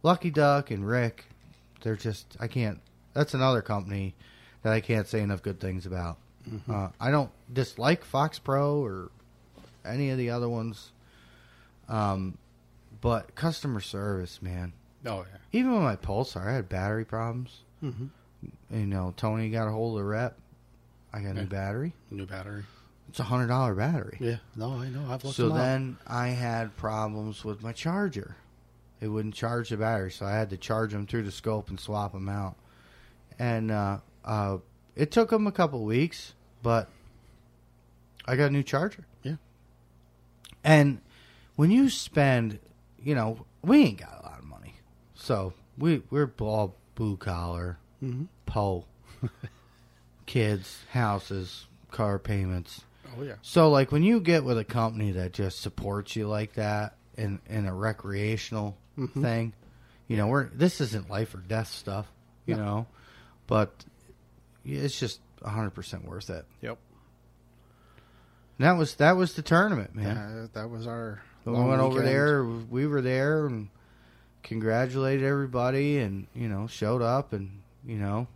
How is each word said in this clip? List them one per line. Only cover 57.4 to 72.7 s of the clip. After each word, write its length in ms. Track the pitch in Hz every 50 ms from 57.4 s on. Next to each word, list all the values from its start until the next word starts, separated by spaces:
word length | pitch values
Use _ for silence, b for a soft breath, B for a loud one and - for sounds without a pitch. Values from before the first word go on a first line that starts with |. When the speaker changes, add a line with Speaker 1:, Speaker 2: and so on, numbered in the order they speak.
| - -
Speaker 1:
in 180 | 110 110 101
a 80 | 95 92
recreational 1040 | 92 104 110 110 - - 101 98 98 104 107 113 104 - - 113 110 104 104 98 - - - _ -
Speaker 2:
Mm-hmm. 240 | 131 123 - 139
Speaker 1:
thing, 300 | 143 123 117 117 113 113 104 - b b b b b b b b b -
you 80 | 120
know, 100 | 107 104
we're, 220 | 107 127 143 135 117
this 320 | - 120 160 180 - -
isn't 300 | 151 110 107 107 92 80
life 240 | 101 101 113 110 -
or 40 | 95
death 300 | 90 90 107 110 110 -
stuff, 420 | - - - - 95 101 107 - - _ _ _ _ - _
you 100 | - 110
Speaker 2:
No. 80 | 107 107
Speaker 1:
know, 220 | 101 104 107 113 - B B B B B B B B B B _
but 380 | - 113 110 104 - - - - - _ - - - - _ - _ - - _ _ _ _ -
it's 340 | 135 143 139 139 143 - -
just 220 | 135 110 - - - _ - -
a 80 | - -
hundred 220 | 104 110 110 98 -
percent 320 | - 92 - - 90 90
worth 240 | - 85 95 - -
it. 160 | 90 82 - - - -
Speaker 2:
Yep. 160 | - 113 117 - _ _ - - _ _ _ _ _ _ _ _ _ _ _ _ b b b b b b b b b b b b b b b b b b _ -
Speaker 1:
And 80 | 127
that 60 | 160 180 170
was, 160 | 156 143 -
that 220 | - 147 160 180 185
was 160 | 185 170 -
the 80 | -
tournament, 520 | 147 - 165 170 196 214 196 123 98 - -
man. 200 | 110 104 101 107 110 104 104 110 113
Speaker 2:
That, 120 | 113 110 -
that 160 | 110 107 117
was 160 | 120 113 113
our 340 | 120 117 117 113 113 104 101 B B B B B
Speaker 1:
So 60 | -
we 60 | 120 120
Speaker 2:
long 100 | 123 127
Speaker 1:
went 120 | 135 131
over 140 | 131 131 131 135
Speaker 2:
weekend. 80 | 135 135
Speaker 1:
there, 360 | 135 139 143 147 147 139 131
we 420 | 117 113 117 113 113